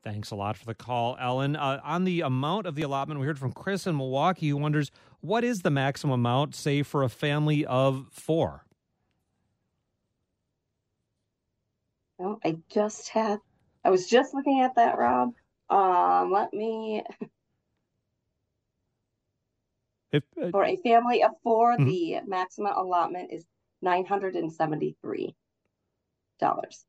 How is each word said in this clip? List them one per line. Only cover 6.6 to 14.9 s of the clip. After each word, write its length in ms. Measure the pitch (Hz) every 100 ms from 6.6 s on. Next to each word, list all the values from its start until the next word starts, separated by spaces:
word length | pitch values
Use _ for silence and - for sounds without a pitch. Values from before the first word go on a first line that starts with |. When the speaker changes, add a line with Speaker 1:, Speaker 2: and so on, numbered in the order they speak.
| 151 143
Speaker 1:
for 200 | 143 147
a 60 | 131
family 560 | - 151 147 151 151
of 420 | 147 127 135 135 135
four? 560 | - - 160 110 71 _ _ _ _ _ _ _ _ _ _ _ _ _ _ _ _ _ _ _ _ _ _ _ _ _ _ _ _ _ _ _ _ _ _ _ _
Speaker 2:
Well, 200 | 185 214
I 140 | - 165 _
just 400 | 214 208 - -
had, 300 | 220 220 208 _ _ _ _
I 60 | -
was 180 | 190 185
just 260 | 240 285
looking 260 | 277 277 269
at 140 | 254
that, 240 | 254 233